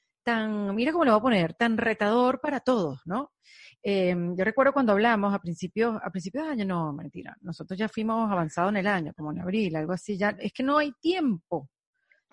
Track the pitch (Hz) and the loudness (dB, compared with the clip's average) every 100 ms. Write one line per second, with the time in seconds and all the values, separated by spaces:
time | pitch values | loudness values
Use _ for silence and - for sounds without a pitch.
0 | _ _ 240 226 220 208 196 208 269 339 | _ _ -2 -2 -2 -2 -2 0 0 2
1 | 277 214 247 202 165 - 233 214 226 220 | 4 4 4 4 2 0 0 2 0 2
2 | 208 233 247 254 302 269 - 240 156 131 | 2 4 2 0 -2 -2 0 2 0 -4
3 | - - 285 _ _ - - _ 202 196 | -6 -6 -8 _ _ -20 -20 _ -2 2
4 | 180 180 175 180 190 240 269 277 233 196 | 2 2 -2 0 0 4 4 4 4 4
5 | 233 214 202 202 175 165 180 214 233 214 | 4 2 0 -2 -4 -8 -6 0 0 0
6 | 196 185 180 277 311 247 196 175 156 147 | -6 -8 -8 -6 -6 -4 -2 -2 -4 -6
7 | 170 175 - - 180 165 160 190 214 226 | -12 -14 -16 -14 -12 -12 -8 -4 -4 -4
8 | 220 226 214 185 156 - 185 208 196 190 | -2 -2 0 0 -2 0 0 2 0 0
9 | 151 - 151 170 180 220 190 156 156 185 | -4 -8 -8 -6 -2 -2 0 -2 -4 -6
10 | - 190 208 196 208 - 262 294 294 - | -6 -2 -2 -2 -8 -4 0 0 0 -2
11 | 320 370 285 170 - 165 139 _ _ _ | -2 0 0 -2 -4 -8 -8 _ _ _
12 | _ _ _ | _ _ _